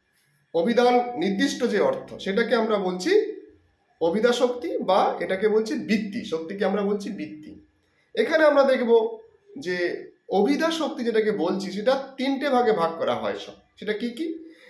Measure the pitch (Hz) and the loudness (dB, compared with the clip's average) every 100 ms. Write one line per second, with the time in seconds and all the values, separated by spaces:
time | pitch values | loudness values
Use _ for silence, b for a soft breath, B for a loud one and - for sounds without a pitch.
0 | _ _ _ _ _ 165 190 233 247 247 | _ _ _ _ _ -2 2 4 6 4
1 | 240 147 196 190 277 - 233 202 151 - | 2 -2 -2 0 0 0 0 2 2 0
2 | - - 190 196 226 233 220 208 185 180 | -6 -10 -4 -2 0 2 2 0 0 -2
3 | 330 415 - - - _ _ _ _ - | 2 2 2 -4 -16 _ _ _ _ -4
4 | 165 202 240 240 247 247 339 494 190 190 | 0 2 2 2 0 -2 -6 -4 0 2
5 | - - 170 185 214 214 220 302 - 208 | 2 0 -4 -2 2 2 0 -4 -2 -2
6 | 196 120 - 160 165 196 196 202 202 202 | -2 -8 -6 -6 -6 -4 -2 0 -2 -4
7 | - - 151 - - - - _ _ _ | -6 -10 -10 -14 -18 -20 -20 _ _ _
8 | _ - 247 311 302 285 262 254 233 233 | _ -4 0 4 6 6 4 4 4 4
9 | 220 - - _ _ - 175 180 175 - | 4 -4 -16 _ _ -12 -6 -2 -2 -4
10 | - - - 185 226 285 320 320 277 262 | -10 -18 -2 2 4 2 0 0 -2 -4
11 | 233 220 214 170 170 196 196 190 208 262 | -2 0 2 0 0 -2 -4 -2 0 0
12 | - - 262 269 285 254 220 180 165 160 | -2 -4 -2 -2 2 2 2 2 0 -2
13 | 120 117 110 - - - _ _ 196 214 | -2 -2 -4 -6 -10 -18 _ _ -6 -4
14 | 240 233 330 - - B B | -6 -6 -8 -8 -14 B B